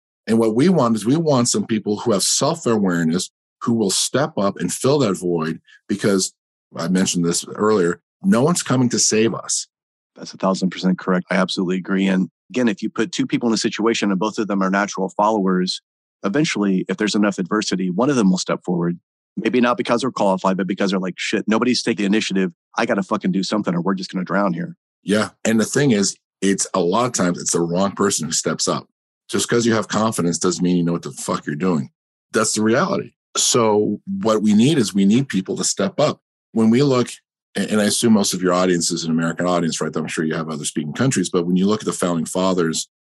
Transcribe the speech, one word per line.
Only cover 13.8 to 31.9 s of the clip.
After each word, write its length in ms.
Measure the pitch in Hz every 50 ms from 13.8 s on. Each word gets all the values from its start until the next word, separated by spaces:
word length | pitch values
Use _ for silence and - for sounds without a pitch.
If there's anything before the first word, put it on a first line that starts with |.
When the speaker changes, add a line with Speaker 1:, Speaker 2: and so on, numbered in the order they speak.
| 104 117 117 - 117 104
Speaker 2:
and 80 | 98 90
both 200 | 107 107 - -
of 80 | 110
them 160 | 95 101 98 95
are 80 | 95
natural 380 | 98 98 101 98 - - 95 92
followers, 720 | - - 104 107 113 107 95 95 92 92 90 92 - - - _ _ _ _ _ _ _ -
eventually, 600 | 101 101 147 156 - - 104 104 98 95 92 - -
if 80 | 95
there's 200 | - 110 101 -
enough 220 | 107 104 104 95 -
adversity, 520 | 92 85 104 107 104 - 104 92 95 92
one 200 | 85 95 123 143
of 40 | 143
them 160 | 123 104 95
will 80 | 90 90
step 260 | - - - - -
forward. 360 | - 90 87 85 87 87 - _ _ _ _ _ _ _
Maybe 240 | - - 110 104 127
not 160 | 120 123 123
because 260 | - 117 - 123 117 135
they're 100 | 123 -
qualified, 440 | - 107 98 95 92 - 95 95
but 120 | 92 98 90
because 220 | 104 - 104 92
they're 100 | 98 95
like, 140 | 92 92 85 -
"Shit, 260 | - - - 101 - 107
nobody's 340 | 107 113 123 123 120 - -
taking 220 | 123 110 87 101
the 20 |
initiative. 460 | 95 101 110 101 - 95 95 95 90 85 _ _ _ _
I 100 | - 117
gotta 160 | 117 117 101 92
fucking 300 | - 110 104 - 98 87
do 100 | 98 92
something 320 | - 110 107 101 - 87
or 60 | 87
we're 140 | 82 95 98
just 180 | 92 92 - -
gonna 120 | 92 90
drown 280 | - - 98 101 101 85
here." 240 | 85 87 87 - - _ _ _ _ _
Speaker 1:
Yeah. 240 | 92 98 107 104 - - _ -
And 160 | 110 113 113
the 60 | 104
thing 240 | - - 131 147 143
is, 260 | 113 101 98 98 - - _ _ _ _
it's 260 | - 98 98 98 - - -
a 80 | 95
lot 240 | 87 87 95 113 120
of 80 | 127 123
times 260 | - 95 87 76 -
it's 140 | - - -
the 80 | 85
wrong 320 | 85 85 85 90 98 98 95
person 320 | - 98 98 - - 78
who 80 | 73 -
steps 340 | - - 85 80 - -
up. 220 | 92 85 - - - _ _ _ _ _ _ _ -
Just 180 | - 104 - -
'cause 180 | 123 120 110
you 80 | 117 113
have 140 | 110 98 -
confidence 500 | - 104 110 113 110 - 85 87 82 -
doesn't 260 | - 92 85 82 90
mean 140 | 90 90 87
you 40 | 85
know 100 | 85 85
what 100 | 82 -
the 100 | 73 71
fuck 320 | - - - 92 - -
you're 120 | - 73
doing. 340 | 73 90 95 87 76 65 -